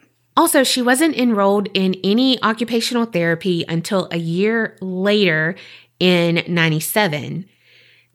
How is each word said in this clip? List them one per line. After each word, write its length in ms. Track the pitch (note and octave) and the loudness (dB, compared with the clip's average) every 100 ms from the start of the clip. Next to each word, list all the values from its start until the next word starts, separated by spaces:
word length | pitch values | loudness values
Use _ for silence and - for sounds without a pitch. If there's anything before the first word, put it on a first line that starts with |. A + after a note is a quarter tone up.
| _ _ _ - | _ _ _ 0
Also, 280 | E4 D4 | 2 4
she 180 | B3 B3+ | 2 0
wasn't 340 | A#3+ B3+ D#4+ - | 0 2 2 0
enrolled 520 | B3 G#3 G3 G3+ G3 | 0 2 2 2 0
in 220 | F#3+ F#3+ F3+ | -2 -2 0
any 380 | F#3 A3 C4 B3+ | 0 2 2 2
occupational 640 | G#3+ A3+ A3+ A#3 A3 A#3+ A3+ | 0 -2 -4 -4 -2 -2 -2
therapy 600 | F3 E3+ E3 F#3+ E3+ - | -2 0 0 -2 -4 -2
until 400 | E3 E3 G3 - | -4 -2 -4 -4
a 60 | E3+ | -6
year 600 | E3 F3 G#3 A3+ A3 - | -4 -2 0 0 -4 -8
later 760 | F#3+ F#3 G3+ G#3 F#3 D#3 D#3+ F#3 - - _ - | -8 -2 0 2 2 2 0 -4 -12 -20 _ 0
in 440 | F3+ F3 E3+ E3+ - | 2 4 2 0 0
ninety-seven. 1000 | E3+ E3 D#3 - G#3+ G3+ D3 B2 D3+ F#3+ _ _ _ _ _ _ | 0 2 0 -2 0 0 -2 -8 -10 -12 _ _ _ _ _ _